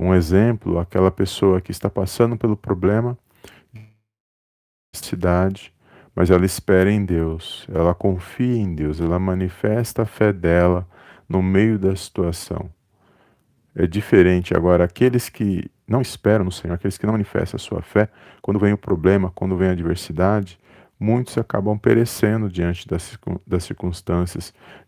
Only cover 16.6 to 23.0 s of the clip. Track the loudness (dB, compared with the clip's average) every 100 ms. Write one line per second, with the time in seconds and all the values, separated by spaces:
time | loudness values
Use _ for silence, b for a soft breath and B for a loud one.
16.6 | -6 -4 -4 -4 -2 -2 -2 -4 -4 -8
17.6 | -8 -10 -2 0 0 B B B -2 2
18.6 | 2 0 -2 0 2 2 0 -4 -4 0
19.6 | 0 0 -2 -4 -6 -2 0 0 -4 -14
20.6 | b b b _ -2 -2 -2 -6 -2 -2
21.6 | -2 0 2 2 2 0 0 0 -2 -2
22.6 | -2 -4 -6 -8